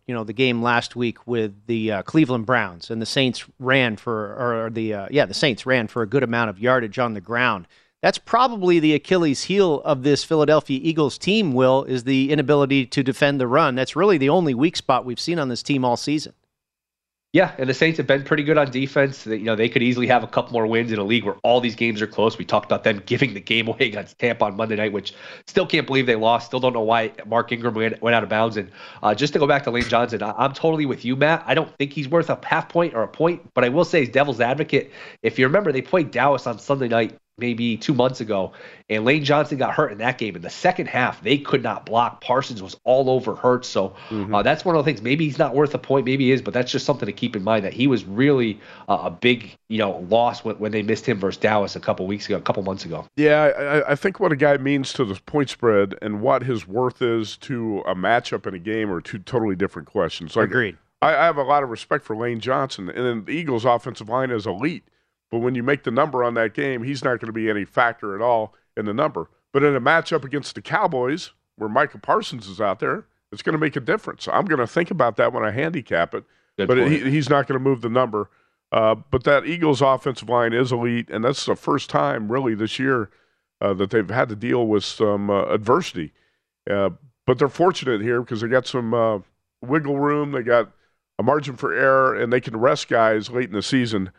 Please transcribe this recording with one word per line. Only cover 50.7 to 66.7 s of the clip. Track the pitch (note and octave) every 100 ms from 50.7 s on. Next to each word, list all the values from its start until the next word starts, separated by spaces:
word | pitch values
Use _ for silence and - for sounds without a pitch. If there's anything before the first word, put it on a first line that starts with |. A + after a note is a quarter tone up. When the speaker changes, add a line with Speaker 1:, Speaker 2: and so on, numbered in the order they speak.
Speaker 2:
they | G#2+
missed | G#2 A2 -
him | G#2+
versus | G2 F2
Dallas | G#2+ G#2+ G2
a | F#2
couple | - G2 F#2+
weeks | G2+ -
ago, | F#2+
a |
couple | - -
months | F#2+ F#2+
ago. | E2+ D#2+ - -
Speaker 3:
Yeah, | D3+ D3+
I, | D3+ -
I, | C#3+ D3+ -
I | C#3+
think | G3 F3+
what | F#3
a | C#3+
guy | D3+ C#3+
means | C3+ C#3+ C3
to | -
the | A#2
point | F#2+ - D3 C3
spread | - A#2+ G#2 G2 -
and | G#2+ G#2
what | A#2 C3+
his | B2 A#2 F#2+
worth | G2+ B2+ -
is | B2 A2+ G#2 -
to | - B2 A2+ G2 -
a |
matchup | F#2 F#2+ A#2+ - A2+ G#2
in |
a | F#2
game | F2+ A2 G#2+
are | E2+
two | - A2
totally | - B2+ A2 F#2
different | F#2+ - D2
questions. | G#2 E2+ - E2 A2+
Like, | G#2
Speaker 1:
Agreed. | A2+ D3 E2+ _ _
Speaker 3:
I, | C#3+ D3
I |
have | E3 D3
a |
lot | C3 C#3+
of | C3+
respect | A2 - D3+
for | -
Lane | A2 A#2+ A#2
Johnson, | A#2 C3+ C3+ - F2+
and | - B2
then | A#2
the | F#2+
Eagles' | D3 E3 A#2+
offensive | B2 A#2+ C3+ A2+ G#2+
line | B2 C3
is | A#2+ G#2
elite. | F#2 D3 D3 _ _ _ _ _
But | A#2
when | B2
you | B2+
make | A#2+ C#3
the | -
number | A#2+ D#3 B2+
on | A#2+
that | A#2 A2
game, | - C#3+